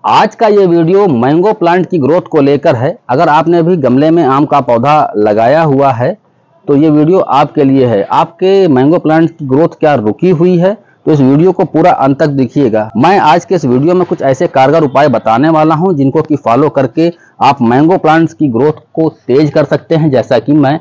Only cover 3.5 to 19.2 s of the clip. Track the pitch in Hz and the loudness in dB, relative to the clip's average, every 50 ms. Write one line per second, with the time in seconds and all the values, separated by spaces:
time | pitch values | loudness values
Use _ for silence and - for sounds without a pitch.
3.5 | 175 170 160 170 185 170 135 120 123 135 147 160 165 170 165 131 135 139 156 160 | 0 0 0 0 -2 0 0 0 0 2 2 2 0 0 0 0 0 0 0 0
4.5 | 151 143 135 - 120 117 123 143 151 151 - - - 104 104 107 104 107 113 120 | -2 -2 0 0 -2 0 2 2 2 0 0 -2 -2 -2 0 0 0 0 0 2
5.5 | 143 160 165 151 135 135 139 135 120 113 123 151 214 _ _ _ _ _ _ _ | 2 0 0 0 0 0 0 0 -2 -2 -4 -6 -6 _ _ _ _ _ _ _
6.5 | _ _ _ - 147 139 156 160 147 151 151 156 185 190 - - 110 139 151 - | _ _ _ -2 0 2 2 2 2 2 2 2 0 0 0 0 0 0 0 -2
7.5 | - 151 143 135 135 135 127 120 113 98 98 - - 143 165 165 - _ 185 185 | -2 -2 0 2 2 2 2 0 0 -2 -2 -2 -2 -2 -2 -4 -6 _ -2 0
8.5 | 196 196 190 170 135 127 135 147 175 170 - 151 156 160 165 156 - _ 151 131 | 2 2 2 2 2 2 2 2 0 0 0 0 0 0 0 -2 -4 _ -6 -2
9.5 | 127 143 165 165 - _ - 156 147 127 107 107 104 - - 180 185 143 170 180 | 0 0 0 -2 -2 _ 0 0 0 0 -2 -4 -4 -2 0 0 0 2 0 0
10.5 | 180 170 175 190 214 - _ _ _ _ _ 143 156 143 135 127 139 147 170 185 | 2 0 0 -2 -2 -4 _ _ _ _ _ -2 0 2 2 2 2 2 2 0
11.5 | 180 - 185 - - 156 160 180 - - 127 139 139 135 165 151 139 139 131 120 | 0 -2 -4 -2 0 0 2 2 2 2 0 -2 0 0 -2 -2 -2 -2 -4 -2
12.5 | - 143 143 113 104 107 104 95 - 104 135 175 202 185 117 151 160 180 - - | -2 -2 -2 0 -2 -2 -4 -4 -2 0 0 2 2 2 2 2 0 0 0 -2
13.5 | 196 170 151 127 123 127 143 170 180 185 175 - - - - 135 131 - 175 170 | -4 -2 -2 -2 0 0 0 0 0 0 -2 -2 -4 -4 -2 -4 -2 -2 -4 -2
14.5 | - 135 131 135 143 135 - 135 131 135 147 147 120 110 - 110 110 120 143 160 | 0 0 2 2 2 0 0 0 0 0 0 0 0 -2 0 0 0 0 0 0
15.5 | 160 156 156 160 165 151 175 196 180 139 135 135 135 160 151 - 151 139 _ 113 | 0 0 0 0 0 0 -2 -2 -2 -2 -2 -2 -2 -2 -2 -2 -6 -4 _ -2
16.5 | 113 131 151 151 - 143 131 123 _ 156 165 170 170 _ - _ _ - 107 131 | 0 0 0 0 0 -2 -4 -2 _ -2 -2 -2 -4 _ -20 _ _ -2 0 0
17.5 | 139 - 120 113 123 135 151 160 190 180 - 156 156 165 165 - - _ 156 139 | 0 0 0 0 2 2 2 2 0 0 0 0 2 2 0 -2 -2 _ -4 -2
18.5 | 113 117 139 151 151 - _ _ _ 165 160 151 - _ | 0 0 -2 -2 -2 -6 _ _ _ -4 -4 -4 -6 _